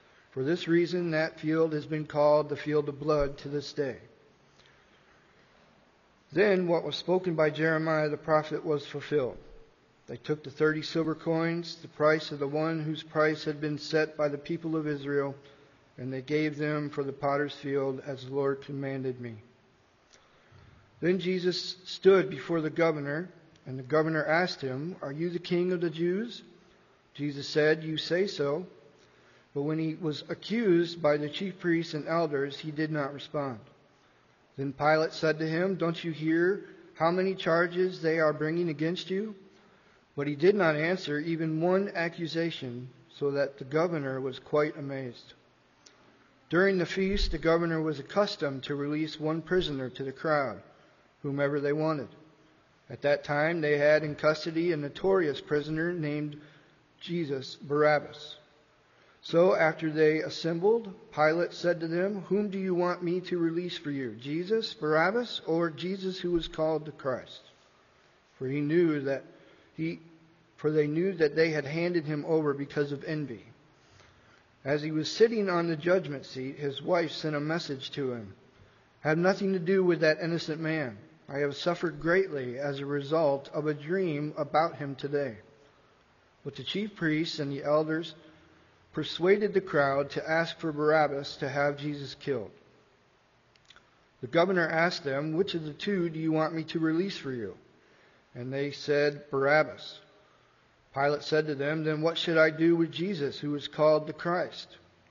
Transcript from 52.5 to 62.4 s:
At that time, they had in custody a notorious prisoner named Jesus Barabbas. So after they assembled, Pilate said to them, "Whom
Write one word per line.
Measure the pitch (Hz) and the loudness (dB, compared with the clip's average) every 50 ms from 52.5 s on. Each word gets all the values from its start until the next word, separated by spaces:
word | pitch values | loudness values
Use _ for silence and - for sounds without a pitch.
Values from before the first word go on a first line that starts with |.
| _ _ _ _ _ _ _ | _ _ _ _ _ _ _
At | - 127 - | -16 -6 0
that | - 143 147 143 - | 2 2 2 2 0
time, | - 147 147 151 160 170 170 | 0 0 2 2 2 2 2
they | 151 147 147 143 | 2 2 4 6
had | 147 151 151 156 156 | 6 6 6 6 4
in | 151 143 | 0 -2
custody | - - 156 156 156 - 170 160 165 170 175 | 2 2 2 2 2 -2 -4 -2 0 0 0
a | 165 | 0
notorious | 151 143 143 139 - - 190 190 190 170 147 135 - | 0 -4 -6 -4 -2 2 4 4 4 4 2 -2 -4
prisoner | - - 147 151 143 151 156 156 165 175 | -2 -2 0 0 0 -2 -2 -2 -2 -2
named | 180 175 151 147 147 151 151 147 143 - - - - - _ _ _ _ _ _ _ - | -2 -2 -2 -2 -2 -2 -4 -6 -8 -12 -16 -20 -20 -20 _ _ _ _ _ _ _ -16
Jesus | - - 170 175 165 135 139 131 127 - - | -8 -6 -4 -4 -2 -2 -4 -6 -6 -10 -14
Barabbas. | - - 135 143 151 151 151 151 143 - - - - - - - - - _ _ _ _ _ _ _ _ _ _ _ _ _ _ _ | -12 -4 0 2 4 6 6 4 4 0 -4 -12 -16 -18 -18 -18 -20 -20 _ _ _ _ _ _ _ _ _ _ _ _ _ _ _
So | - - - 165 175 185 208 | -6 2 4 6 6 6 6
after | - 165 156 160 160 165 156 | 4 4 2 2 0 -4 -2
they | 151 156 156 151 156 156 | 2 4 6 6 6 4
assembled, | - 160 - - - 165 170 170 180 208 226 233 220 196 185 - - - | 0 -4 -6 -4 -4 -2 0 2 4 4 4 2 0 -6 -12 -16 -18 -6
Pilate | - 151 151 156 160 170 175 175 - | 0 2 4 4 4 2 0 -2 -4
said | - - 175 170 160 | -2 0 0 0 0
to | 165 | -2
them, | 165 165 175 185 202 214 196 165 | -2 -2 0 0 -2 -2 -4 -4
"Whom | - 185 208 | -2 0 0